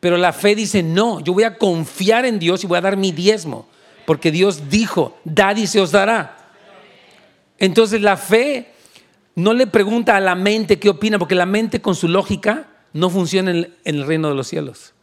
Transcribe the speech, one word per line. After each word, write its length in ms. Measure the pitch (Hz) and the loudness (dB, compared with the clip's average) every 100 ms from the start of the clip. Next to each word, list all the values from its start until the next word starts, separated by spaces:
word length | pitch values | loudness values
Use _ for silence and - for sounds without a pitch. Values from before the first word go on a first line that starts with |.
Pero 160 | 175 175 | 0 2
la 160 | 180 | 2
fe 240 | 160 202 208 | 2 0 0
dice, 260 | 214 208 | 0 -2
"No, 380 | 165 170 233 190 | 0 0 0 -2
yo 120 | 160 | -2
voy 120 | 185 | 0
a 140 | 226 - | 0 0
confiar 680 | 202 165 156 - 190 226 | 0 0 -4 -4 0 2
en 160 | 254 214 | 2 0
Dios 240 | 165 180 | 0 -2
y 20 | 190 | 0
voy 120 | 175 | 0
a 20 | |
dar 160 | 190 196 | 0 0
mi 160 | 190 | -2
diezmo, 560 | 160 185 214 160 113 - _ _ _ | 0 0 0 -4 -12 -16 _ _ _
porque 280 | - 156 165 | -4 0 0
Dios 360 | 160 196 156 143 | 2 0 0 -2
dijo, 480 | 202 220 - 135 - | -2 0 -2 -4 -6
'Dad 340 | - 156 196 208 | -4 0 2 0
y 100 | 208 | 0
se 120 | 214 | 0
os 120 | 185 | 2
dará'". 440 | 202 202 226 147 - _ _ - - - _ _ _ _ _ _ _ | 2 2 -2 -4 -14 _ _ -20 -20 -20 _ _ _ _ _ _ _
Entonces 460 | 190 175 220 214 | 0 2 2 2
la 140 | 202 190 | 2 0
fe 560 | - 220 277 269 240 _ _ - _ _ _ - | 2 2 2 -4 -10 _ _ -20 _ _ _ -2
no 180 | 185 | 0
le 140 | 233 254 | 2 2
pregunta 480 | 226 202 233 233 202 | 2 2 0 2 2
a 40 | |
la 140 | 196 | 2
mente 460 | 180 196 214 196 202 | 0 0 0 2 2
qué 80 | 202 | 2
opina, 320 | 185 220 214 | 0 0 0
porque 160 | 175 185 | 0 0
la 100 | 180 | 2
mente 340 | 208 220 - | 0 -2 -2
con 140 | - | -2
su 140 | 175 170 | -2 0
lógica 580 | 175 - 202 214 247 302 _ _ | 0 0 -2 -2 -4 -8 _ _
no 180 | 151 180 | -2 0
funciona 420 | 190 170 185 185 | 0 0 0 0
en, 200 | 175 170 _ | -2 -4 _
en 100 | - | -6
el 120 | 147 139 | -6 -2
reino 220 | 160 156 | -2 -2
de 60 | |
los 140 | 139 131 | -4 -6
cielos. 440 | 160 143 - - _ | -8 -8 -12 -20 _